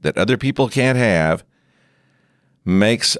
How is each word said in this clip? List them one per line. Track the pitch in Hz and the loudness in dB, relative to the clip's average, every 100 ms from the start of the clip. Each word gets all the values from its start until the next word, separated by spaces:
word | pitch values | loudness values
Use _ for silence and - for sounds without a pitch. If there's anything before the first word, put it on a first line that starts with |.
that | 76 - | -6 -2
other | 98 123 | 0 0
people | 135 - 131 | -2 -2 -2
can't | 135 127 127 | 0 0 2
have | 120 87 80 82 - _ _ _ _ _ _ _ _ _ _ _ | 2 2 2 0 -4 _ _ _ _ _ _ _ _ _ _ _
makes | - 95 104 117 - - | -2 0 2 0 -2 -4